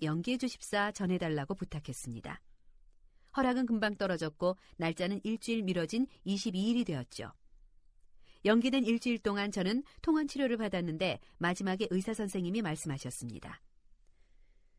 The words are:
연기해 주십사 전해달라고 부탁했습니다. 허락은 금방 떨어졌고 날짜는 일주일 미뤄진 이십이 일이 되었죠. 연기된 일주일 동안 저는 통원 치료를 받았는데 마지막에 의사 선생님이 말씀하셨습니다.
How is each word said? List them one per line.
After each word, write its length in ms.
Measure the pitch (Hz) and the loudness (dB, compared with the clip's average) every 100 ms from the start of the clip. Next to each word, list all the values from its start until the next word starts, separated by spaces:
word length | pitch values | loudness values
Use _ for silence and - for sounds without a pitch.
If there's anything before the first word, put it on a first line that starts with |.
연기해 340 | 156 160 175 254 | 0 0 0 -2
주십사 540 | 254 - - 202 208 | -2 -6 -4 0 0
전해달라고 640 | 208 185 185 170 151 139 190 | 0 0 0 0 -2 -2 -6
부탁했습니다. 840 | 175 151 - 127 131 113 73 - - - - - - - - _ - - | -6 -8 -8 -8 -8 -8 -10 -12 -16 -20 -20 -20 -20 -20 -20 _ -6 0
허락은 300 | 254 247 247 | 2 2 2
금방 300 | 226 214 202 | 2 0 0
떨어졌고 600 | 196 180 160 - 175 185 - - | 0 0 -2 0 0 0 -6 -4
날짜는 420 | 165 160 180 202 | -2 0 -2 -2
일주일 400 | 214 220 - 226 | -2 -4 0 0
미뤄진 420 | 190 175 165 226 269 - - | 2 0 0 0 -2 -2 -2
이십이 440 | 196 220 185 208 | -2 0 0 2
일이 140 | 240 | 2
되었죠. 500 | 233 143 120 - 107 - - - - - - - - - - - 202 | 0 -2 -6 -10 -12 -14 -20 -20 -20 -20 -20 -20 -20 -20 -20 0 6
연기된 380 | 226 254 269 | 6 6 4
일주일 340 | 220 233 247 233 | 4 2 2 0
동안 320 | 214 202 202 | 0 0 0
저는 320 | 196 180 240 - - | 0 2 0 -2 -4
통원 240 | - 311 294 | 2 2 2
치료를 300 | 269 262 233 | 0 0 0
받았는데 640 | 214 190 175 160 185 117 - - | 0 0 -2 0 0 -2 -8 -2
마지막에 480 | 170 180 190 185 220 | 0 0 0 0 0
의사 240 | 185 190 | 0 0
선생님이 480 | 220 208 196 175 214 | -4 -2 -2 -2 -2
말씀하셨습니다. 1000 | 196 151 165 139 131 - 123 107 - - - _ - - - - - - - - _ | -2 -4 -4 -4 -6 -8 -10 -10 -14 -16 -20 _ -20 -20 -20 -20 -20 -20 -20 -20 _